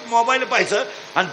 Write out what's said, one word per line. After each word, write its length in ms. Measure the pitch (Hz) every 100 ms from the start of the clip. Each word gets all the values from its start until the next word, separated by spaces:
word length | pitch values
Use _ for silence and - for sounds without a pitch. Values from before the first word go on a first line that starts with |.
| 240
मोबाईल 380 | 233 233 262
पाहायचं 400 | 254 226 175 208 240 - -
आणि 140 | 170 175